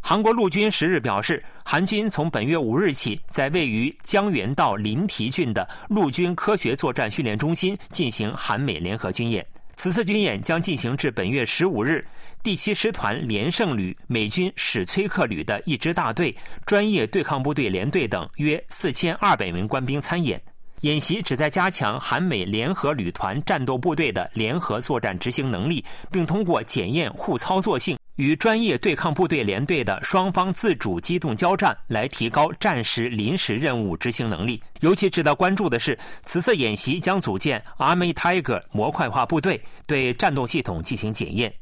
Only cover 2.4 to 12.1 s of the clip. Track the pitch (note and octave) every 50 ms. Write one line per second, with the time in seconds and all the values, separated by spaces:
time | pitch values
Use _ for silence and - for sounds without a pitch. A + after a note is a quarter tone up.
2.4 | G#2+ B2+ D#3+ E3 C#3+ A2 A2 C#3 G#3 F#3 C#3+ - - B2 G#2 - - - - -
3.4 | C#3+ C3+ D3+ F3+ D#3+ C3 G#2+ A2 A#2 C#3 - - - - - G3+ G3 G#3 F#3 B2+
4.4 | F#2 G#2+ C3+ - E3+ C3 G2+ G2+ G#2 G#2+ G#2+ C3 F#3+ G#3 - - A2 A#2 C3+ -
5.4 | F3 B2 A2 G2 F#2 - - - - - G#3 G#3 F#3+ D3 B2 - F3+ F3 F3+ E3
6.4 | - - G#3+ F#3+ - A#2 B2 C#3+ - D3 B2 C#3+ C3 G#2+ G#2+ - D3+ A#2 G#2 A2
7.4 | C3+ D3+ E3+ E3+ - F#3 G3+ - - - - - F3 B2 A2+ - A2 G#2+ A2+ -
8.4 | - - A#2 G#2 C3+ C#3 F#2+ D2 E2 F2 G2+ A2 - F#2+ F#2 - A#2 A#2 A#2 G2
9.4 | - - - - - - - - - F#3 F3 G3+ A3+ E3+ G3 G#3+ G#3 E3 A2 G2
10.4 | A2 - E3 E3+ E3 G3 E3+ B2+ - A#2 B2+ C#3 - D3 A2+ - F#2+ F#2 B2 C#3
11.4 | B2 - - - E3+ F#3+ F3 A2 G#2+ C3 D#3+ F#3+ - -